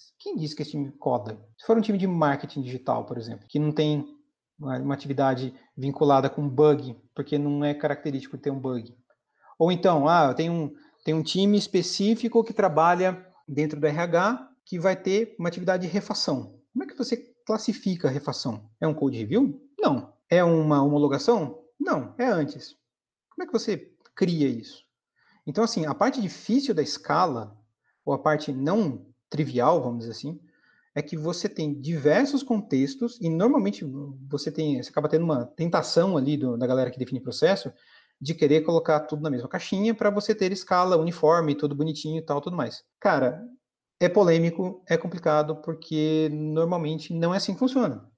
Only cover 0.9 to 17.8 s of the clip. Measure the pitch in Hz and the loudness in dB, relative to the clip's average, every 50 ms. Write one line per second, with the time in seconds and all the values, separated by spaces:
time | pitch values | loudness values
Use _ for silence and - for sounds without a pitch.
0.9 | - - - 139 123 117 104 107 110 - - _ _ _ - - 226 226 214 - | -10 -6 -2 -2 -2 -2 -2 -8 -12 -14 -18 _ _ _ 0 2 2 4 4 2
1.9 | 202 190 190 190 180 165 156 143 139 139 - 143 - 143 127 123 127 123 - - | 0 0 0 0 2 2 2 2 2 0 -4 -8 -8 -8 -8 -6 -8 -6 -4 -4
2.9 | 120 117 117 - 127 120 110 117 113 - - - - 147 151 151 151 160 151 151 | -4 -4 -4 -6 -8 -10 -8 -10 -12 -14 -12 -6 -2 0 0 0 0 2 0 2
3.9 | 151 143 147 - - - _ _ _ _ _ _ _ - 151 135 131 127 135 139 | 0 -2 -4 -6 -12 -20 _ _ _ _ _ _ _ -12 -10 -8 -6 -4 -4 -4
4.9 | 139 135 - 139 135 139 139 135 131 123 131 127 - - _ _ _ 143 131 139 | -6 -6 -6 -6 -2 0 2 2 0 0 -4 -8 -10 -14 _ _ _ -6 -6 -6
5.9 | 135 - 156 143 139 135 131 139 - - 147 139 127 135 151 151 143 147 - 127 | -2 2 4 4 4 4 4 2 -2 -4 -4 0 4 6 6 6 6 4 0 -6
6.9 | 113 - _ _ _ - 131 - 147 143 143 147 143 143 147 147 147 147 - 147 | -12 -14 _ _ _ -12 -6 -4 -2 -2 0 -2 -2 0 -2 -2 -2 -2 -2 -4
7.9 | 139 - - 156 135 135 131 - - 131 - 143 139 135 127 131 127 120 113 - | -4 -4 -6 -6 -6 -6 -8 -12 -14 -8 -6 -6 -6 -4 -4 -4 -4 -6 -8 -10
8.9 | - _ _ _ _ _ _ _ _ _ _ - - - 165 175 180 175 185 185 | -18 _ _ _ _ _ _ _ _ _ _ -16 -2 0 2 2 2 4 4 4
9.9 | 170 147 139 156 170 175 151 135 127 156 160 165 170 170 156 143 - - - _ | 4 4 4 4 6 6 6 4 2 0 -2 -2 -2 -4 -4 -6 -8 -14 -20 _
10.9 | _ _ - 165 156 160 151 - - 185 196 202 208 202 202 - - 180 170 - | _ _ -4 -2 -2 0 -2 -2 0 2 2 4 4 2 2 0 0 0 0 0
11.9 | - - 196 214 226 226 - 226 - 233 220 226 240 - 208 180 147 156 160 170 | -2 0 2 2 2 2 0 2 2 2 2 2 2 2 2 2 4 4 4 6
12.9 | 180 180 185 185 185 185 - - _ _ _ - 135 139 156 151 151 147 151 151 | 4 4 2 0 -2 -4 -10 -20 _ _ _ -6 -2 -2 -2 -2 0 0 0 0
13.9 | 147 165 175 175 165 170 185 214 254 247 - - _ _ _ - 185 175 160 190 | 0 0 0 2 2 2 2 2 0 -2 -6 -14 _ _ _ -10 -6 0 2 2
14.9 | 185 180 - 185 190 214 226 220 - - 170 175 170 180 180 185 185 180 185 165 | 0 0 0 0 0 0 0 -2 -4 -6 -4 -4 -4 -2 -2 0 0 0 -2 -2
15.9 | 165 202 - - 208 - - 185 143 123 110 - - - _ _ - 247 381 - | -2 -4 -4 -4 -4 -4 -2 -2 -2 -2 -4 -8 -16 -20 _ _ -8 -8 -6 -6
16.9 | - - 233 - 233 233 - - _ _ _ - 220 214 - - - - | -6 -6 -4 -4 -4 -6 -6 -10 _ _ _ -4 -4 -2 -2 -4 -4 -2